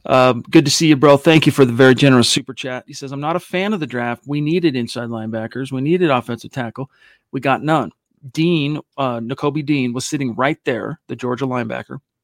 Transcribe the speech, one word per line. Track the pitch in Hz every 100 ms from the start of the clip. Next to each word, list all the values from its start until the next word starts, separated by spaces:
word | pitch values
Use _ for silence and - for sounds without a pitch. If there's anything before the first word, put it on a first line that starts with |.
| -
Um, | 131 127 120 -
good | 165
to | 143
see | - 160
you, | 143
bro. | 147 139
Thank | 170 160
you | 156
for | - 127
the |
very | 117 131
generous | 127 139 127 113
super | 143 135
chat. | - 131 127 -
He |
says, | 139 139
"I'm | 139
not | 147 175
a |
fan | - 185 202
of | 208
the | 139
draft. | 123 120 120 135
We | 147
needed | 147 175 170
inside | 127 117 120 117
linebackers. | 117 110 113 113 127 131
We | 131
needed | 143 180 170
offensive | 127 120 113 -
tackle. | 139 117 123 131 _ _ _ _
We | 139
got | 139 127
none." | 143 156 92 - _ _ 135
Dean, | - 165 165 143 151 - -
uh, | 135 117
Nakobe | 117 135 147 147 147
Dean | 147 123
was | 123 -
sitting | 151 131
right | 110 131 123
there, | - 117 104 156 -
the | 120
Georgia | 123 123 135
linebacker. | 123 117 123 117 135 - _